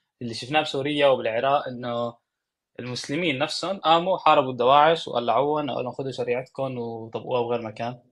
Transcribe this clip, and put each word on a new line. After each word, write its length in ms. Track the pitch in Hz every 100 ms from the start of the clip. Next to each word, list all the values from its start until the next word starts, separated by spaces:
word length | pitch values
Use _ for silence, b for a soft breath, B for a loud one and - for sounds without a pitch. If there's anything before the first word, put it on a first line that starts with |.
| _ -
اللي 120 | 120
شفناه 280 | 113 123 151
بسوريا 460 | 151 139 139 147 143
وبالعراق 600 | 127 113 113 135 143 131
إنه 460 | 123 123 117 120 - _ _ _ _ _ -
المسلمين 600 | 123 120 - 147 175 131
نفسهم 380 | 156 - 170 196
قاموا 400 | 156 170 180 180
حاربوا 340 | 156 147 131
الدواعش 560 | 123 123 143 156 165 -
وقال 180 | 120 120
لهم 640 | 113 143 151 143 120 127
خذوا 200 | 123 135
شريعتكم 640 | 123 120 123 - - 135 123
وطبقوها 640 | 117 113 113 113 127 127
بغير 200 | 117 120
مكان. 380 | 110 107 117 127 _